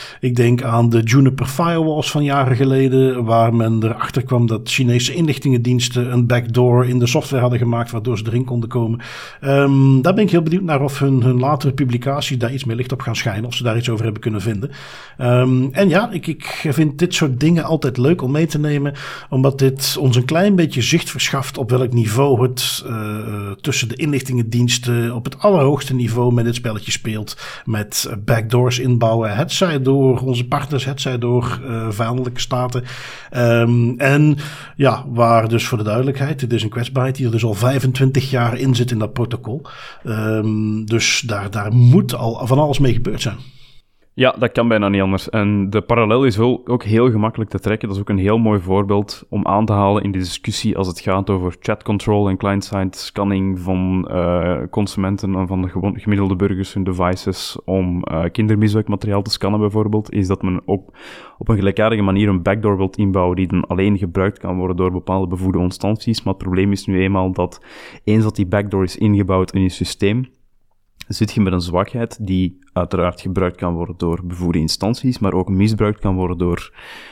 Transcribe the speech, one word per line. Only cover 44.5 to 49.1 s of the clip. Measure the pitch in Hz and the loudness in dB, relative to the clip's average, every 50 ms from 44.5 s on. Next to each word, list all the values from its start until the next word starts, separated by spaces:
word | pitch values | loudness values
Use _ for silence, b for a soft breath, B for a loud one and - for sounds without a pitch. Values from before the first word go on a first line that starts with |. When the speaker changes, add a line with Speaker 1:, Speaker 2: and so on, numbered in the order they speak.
| - | 0
Speaker 2:
kan | 120 117 120 | 0 2 2
bijna | 113 107 104 101 | 2 4 4 2
niet | 101 98 | 2 2
anders. | 95 95 95 92 - - | 2 2 0 -2 -2 -4
En | - 110 101 101 104 101 98 98 | -2 0 0 2 0 0 0 0
de | 101 107 | 0 -2
parallel | 98 - 117 117 113 104 110 127 139 | 0 0 2 2 4 4 4 4 2
is | 131 101 | 2 2
wel | 101 113 123 123 - - | 2 2 2 2 0 -2
ook | - 123 123 - | -2 -2 -2 0
heel | 104 110 110 123 131 | 0 2 4 4 4
gemakkelijk | 113 107 104 110 - - 110 - | 4 2 0 0 -2 -4 -6 -6
te | - 95 | -6 -4
trekken. | - 101 107 107 - 101 | -2 -2 -2 -2 -4 -4
Dat | 98 | -6
is | 98 101 | -6 -4
ook | - | -2
een | 104 95 | 0 0
heel | 92 101 107 113 | 2 2 2 2
mooi | 117 110 107 101 | 2 2 2 2
voorbeeld | 90 95 95 101 101 98 101 101 104 - | 2 2 0 2 2 2 0 0 0 -2